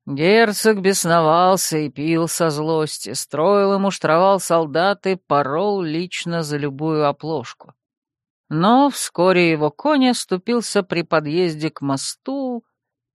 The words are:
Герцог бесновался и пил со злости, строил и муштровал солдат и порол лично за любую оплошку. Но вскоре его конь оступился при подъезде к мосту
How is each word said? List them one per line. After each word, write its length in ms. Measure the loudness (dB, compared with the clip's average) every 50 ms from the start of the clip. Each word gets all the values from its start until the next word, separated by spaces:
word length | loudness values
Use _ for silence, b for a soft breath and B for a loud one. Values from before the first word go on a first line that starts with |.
| _
Герцог 720 | -10 -4 0 2 4 4 4 4 2 0 0 2 2 2 2
бесновался 1000 | 2 0 0 0 0 2 2 4 4 4 4 4 4 4 2 2 0 -2 -2 -2
и 100 | -4 -4
пил 380 | -6 -6 -2 -2 0 0 0
со 240 | -2 -2 0 0 0
злости, 640 | 0 -2 -2 -2 -2 -2 -2 -4 -6 -10 -12 -10
строил 600 | -10 -10 -10 -8 -4 0 2 2 2 2 2 2 0
и 40 | 0
муштровал 640 | 0 -2 -4 -2 0 2 2 4 4 4 2 2
солдат 640 | 0 0 0 0 0 0 0 0 0 0 0 -2 -2
и 80 | -4 -4
порол 680 | -4 -2 _ 0 0 0 0 -2 -2 -2 -2 -2 -2
лично 600 | -4 -4 -4 -4 -6 -6 -8 -8 -6 -4 -4 -4
за 140 | -4 -4 -4
любую 500 | -4 -4 -6 -6 -4 -4 -2 0 0 0
оплошку. 680 | 0 -2 -4 -8 -6 -6 -6 -8 -10 -16 _ -20 -20 _ _ _ _ _ _ _ _ _ _ _ _ _ _ _ _
Но 420 | -2 0 4 4 6 6 4 2
вскоре 640 | 0 -4 -8 -6 -2 0 2 4 4 4 4 2
его 180 | 2 2 0 -2
конь 380 | -2 -2 -2 0 2 2 2 2
оступился 760 | 0 -2 -4 -4 -6 -4 -2 -2 -2 -2 -4 0 -2 -2
при 200 | -2 0 -4 -4
подъезде 680 | -2 0 0 0 0 0 -2 0 0 -2 -2 -4 -6 -6
к 100 | -6 -6
мосту 840 | -4 -4 -4 -4 -4 -8 -12 -10 _ -8 -8 -6 -6 -6 -8 -10 -12 _ _ _ _ _ _ _ _ _ _